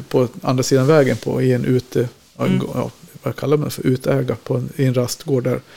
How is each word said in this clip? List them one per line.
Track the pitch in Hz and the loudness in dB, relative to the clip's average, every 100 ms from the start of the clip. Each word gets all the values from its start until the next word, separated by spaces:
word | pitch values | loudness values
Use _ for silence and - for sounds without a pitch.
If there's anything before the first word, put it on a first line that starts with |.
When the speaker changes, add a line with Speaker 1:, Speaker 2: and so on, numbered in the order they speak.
| 135 | 0
Speaker 1:
på | 135 120 - | 0 0 -2
andra | - 127 | -4 -2
sidan | 127 135 131 | 2 2 4
vägen | 156 131 123 | 4 4 0
på, | 123 131 | -2 0
i | 131 | 2
en | 123 139 | 2 2
ute, | 127 - 143 123 - _ - | 0 0 -2 -2 -6 _ -6
ja, | 131 | 0
en | |
Speaker 2:
Mm. | - | 0
Speaker 1:
gå-, | - - | 0 -4
ja, | 117 - - - | -6 -8 -20 -10
vad | - - | -8 -4
kallar | 131 151 | 0 0
man | 143 | 0
det | |
för, | - 139 | -4 0
utäga | 127 - 135 131 117 | 0 0 0 0 -4
på | - 131 | -2 -4
en, | 131 - | -4 -2
i | 131 | 0
en | |
rastgård | 123 123 - - 135 | 2 -2 -6 -2 -2
där. | 123 120 - | 0 -4 -6